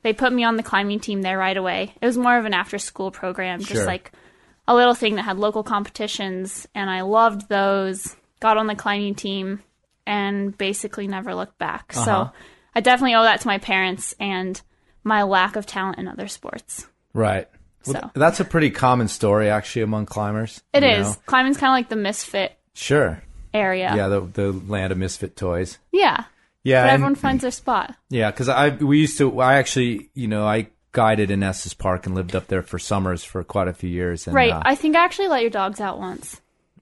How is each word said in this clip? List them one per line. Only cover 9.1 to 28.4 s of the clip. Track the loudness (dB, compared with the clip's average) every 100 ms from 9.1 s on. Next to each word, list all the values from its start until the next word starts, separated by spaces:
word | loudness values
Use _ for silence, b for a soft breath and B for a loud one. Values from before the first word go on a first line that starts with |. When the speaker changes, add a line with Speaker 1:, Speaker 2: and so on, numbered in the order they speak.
| -6
Speaker 1:
team | -6 -6 -6 -10 _ _ _ _ -6
and | -2 -2 -2 -4 -4
basically | -4 -4 -8 -8 -8
never | -8 -8 -8
looked | -8 -8
back. | -10 -10 -10 -4
Speaker 2:
Uh-huh. | 0
Speaker 1:
So | 0 -2 -10 b b b 0
I |
definitely | 4 4 4 4
owe |
that | 6 4
to | 0
my | -4
parents | -2 -2 0 -4 -10 -8
and | -6 -4 -6 -8 _ _ _ _
my | -2 0
lack | 2 2 2 -2
of | -8
talent | -6 -6 -6
in | -10
other | -10 -12
sports. | -12 -14 -14 -14 -16 -16 _ _
Speaker 2:
Right. | 0 0 0 -6 _ _ _ -8
Well, |
Speaker 1:
So. | -8
Speaker 2:
th-, | -6 2
that's | 2 2
a | 0
pretty | 2 2
common | 2 2 4 0
story, | 0 2 4 4
actually, | 0 -2 -4
among | -2 -2 -4
climbers. | -4 -4 -4 -6 -10 _
Speaker 1:
It | 4
Speaker 2:
you | 4
Speaker 1:
is. | 4 0
Speaker 2:
know? | -4 0
Speaker 1:
Climbing's | 2 2 2
kinda | 2
like | 2 0
the | -4
misfit | -4 -6 -6 -4 -4 _ _
Speaker 2:
Sure. | -8 0 2 2 -2 -12 -20 -6
Speaker 1:
area. | -2 0 0 0 0
Speaker 2:
Yeah, | 0
the, | 0
the | -2 -2 -2
land | -2 -4 -4 -2
of | -2
misfit | -4 -6 -10 -6
toys. | -4 -2 -4 -10 _
Speaker 1:
Yeah. | 2 2 0 -4 _ _ _ 4
Speaker 2:
Yeah, | 6
Speaker 1:
But | 6
Speaker 2:
and |
Speaker 1:
everyone | 6 4 0
finds | 0 0
their | -2
spot. | -4 -2 -2 -2 -12 -4
Speaker 2:
Yeah, | 0 0
'cause | 0